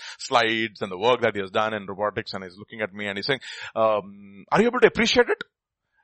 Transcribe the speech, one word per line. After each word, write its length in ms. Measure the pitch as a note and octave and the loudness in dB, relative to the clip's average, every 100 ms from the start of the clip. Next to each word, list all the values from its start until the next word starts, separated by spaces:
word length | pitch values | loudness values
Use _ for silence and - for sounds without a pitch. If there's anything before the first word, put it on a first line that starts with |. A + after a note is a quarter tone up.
| - - | -18 -16
slides 600 | - B2+ A2+ A2+ A2+ - | 0 2 2 0 -2 -6
and 100 | G#2+ | -8
the 60 | F2+ | 0
work 240 | A2+ B2 | 2 4
that 140 | A2+ G2+ | 2 0
he 60 | |
has 100 | F#2+ | -2
done 220 | G#2+ A2 | -2 -2
in 120 | A2 F#2+ | -4 -8
robotics, 480 | F#2+ G#2 G2 - | -4 -4 -4 -8
and 100 | G2 | -10
he's 140 | F#2 F2+ | -12 -16
looking 240 | G#2 A#2 | -18 -8
at 120 | G#2 | -6
me 140 | G2 G#2 | -6 -6
and 100 | G2 | -4
he's 80 | G2 | -4
saying, 140 | C3+ - - - A2 | -4 -6 -14 -8 0
um, 720 | A2 G#2+ G2 G2+ G2+ G2 - | 2 2 -2 -12 -20 -20 -2
"Are 100 | D#3 | 2
you 60 | A#3 | 2
able 120 | B3 | 6
to 80 | A3 | 4
appreciate 400 | - A3+ B3 A#3+ | 6 2 4 2
it?" 140 | G#4+ - _ _ _ _ _ | 0 -6 _ _ _ _ _